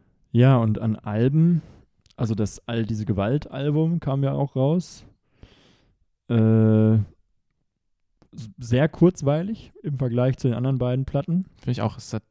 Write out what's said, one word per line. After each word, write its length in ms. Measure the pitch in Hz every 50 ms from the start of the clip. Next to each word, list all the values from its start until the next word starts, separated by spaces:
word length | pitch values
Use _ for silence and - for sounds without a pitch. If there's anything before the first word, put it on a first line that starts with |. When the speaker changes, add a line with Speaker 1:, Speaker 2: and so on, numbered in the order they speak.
| _ _ _ _ _ _
Speaker 1:
Ja, 260 | - 117 123 135 135
und 220 | 120 113 107 107 -
an 160 | - 113 107
Alben, 640 | - - 107 104 110 120 135 143 156 165 170 175 160 - - - - _ _ _ _ _ _ _
also 180 | - 127 107 110
das 320 | 98 107 101 - - -
All 180 | - 117 117 113
diese 200 | 104 113 107 107
Gewalt-Album 920 | - 101 98 98 110 135 151 - - - 135 139 151 147 156 160 165 175 160
kam 240 | - 147 135 139 139
ja 80 | 135
auch 240 | 139 139 139 - -
raus. 500 | 131 131 143 165 185 - - - - - - _ _ _ _ _ _ - - _ _ _ _ _ _ _ _ _ _ _ _ _ _ _ -
Äh, 640 | 120 113 110 110 110 110 110 110 110 110 110 110 110
s-, 60 | 110 98 - - _ _ _ _ _ _ _ _ _ _ _ _ _ _ _ _ _ _ _ _ _ _ _ - - 117 107 -
sehr 300 | - 123 113 123 127 151 160
kurzweilig 840 | - - 165 180 185 - 139 139 147 160 175 202 226 - - - - 440 254
im 140 | 160 139
Vergleich 400 | 127 135 120 117 120 123 131 127
zu 100 | - -
den 80 | 127 113
anderen 220 | 123 123 135 135
beiden 280 | 120 127 123 127 135 135
Platten. 400 | - - 139 - - 165 185 190 - -
Speaker 2:
Finde 140 | _ - 123
ich 100 | 123 127
auch. 160 | 110 107 -
Es 160 | - - - -
hat 100 | 107 - _